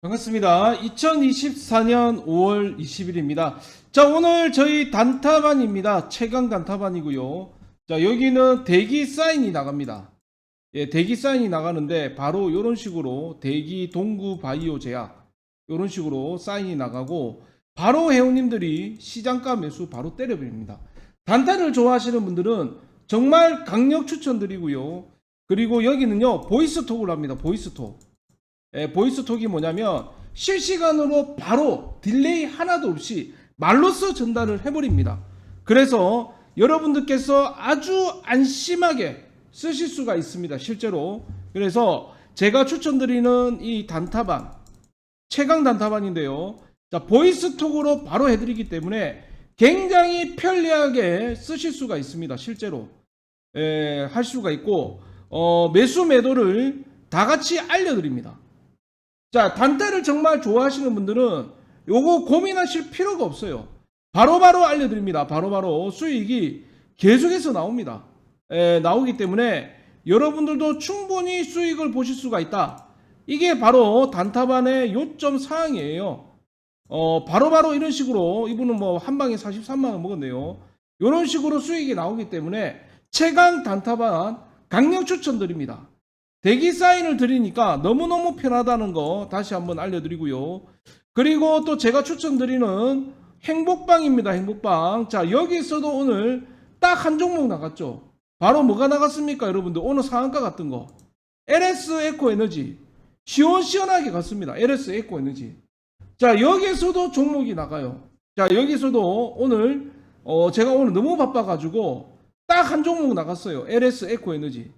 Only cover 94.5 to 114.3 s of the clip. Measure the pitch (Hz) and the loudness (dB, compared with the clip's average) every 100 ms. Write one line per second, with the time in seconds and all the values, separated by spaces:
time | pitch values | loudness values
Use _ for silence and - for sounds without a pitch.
94.5 | 208 214 170 165 220 226 214 170 233 339 | -6 0 0 0 -2 -4 -2 2 2 2
95.5 | 339 277 302 294 277 277 202 220 254 254 | -2 -2 -4 -2 -2 0 0 0 -4 -10
96.5 | - _ _ 349 349 320 311 359 349 262 | -20 _ _ 0 2 0 0 0 0 -2
97.5 | 170 160 - 156 113 - _ _ _ 180 | -4 -8 -10 -10 -10 -18 _ _ _ 4
98.5 | 294 262 208 277 294 294 302 294 269 208 | 6 4 4 2 4 0 0 -6 -4 -2
99.5 | 190 180 165 202 277 262 240 269 277 226 | -2 -4 -4 -2 -2 0 -2 -2 -2 -4
100.5 | - 156 123 117 _ _ _ _ _ - | -6 -8 -10 -12 _ _ _ _ _ 0
101.5 | 320 359 339 302 320 311 311 269 208 220 | 2 2 -2 -4 -4 -4 0 0 0 -2
102.5 | 160 - - _ _ _ _ - - 311 | -4 -10 -12 _ _ _ _ -6 4 4
103.5 | 370 349 381 381 370 285 175 170 208 175 | 4 2 -2 2 0 0 -6 -6 -8 -8
104.5 | - 240 269 269 202 214 160 135 131 113 | 0 0 0 -4 -8 -8 -6 -6 -8 -14
105.5 | - _ _ _ _ - _ 240 214 262 | -18 _ _ _ _ -20 _ 4 6 6
106.5 | 381 381 339 349 359 349 269 285 285 240 | 4 2 0 0 0 -2 0 0 0 -4
107.5 | 170 147 151 131 151 - _ _ - 185 | -6 -6 -6 -8 -10 -18 _ _ 0 4
108.5 | 190 277 277 262 240 180 202 233 - 262 | 4 2 0 0 2 0 0 -4 -2 0
109.5 | 226 226 285 277 - - _ - 160 175 | 2 2 0 -8 -18 -20 _ -2 2 2
110.5 | 226 233 262 262 185 269 349 269 269 196 | 2 2 4 2 2 0 0 0 0 -2
111.5 | 170 160 202 196 123 - _ _ _ _ | -4 -4 -4 -4 -6 -12 _ _ _ _
112.5 | 349 285 311 311 339 294 196 156 175 208 | 2 2 0 0 0 0 0 -4 -8 -8
113.5 | 143 - 233 254 254 185 226 214 | -8 -2 2 2 0 -6 -6 -6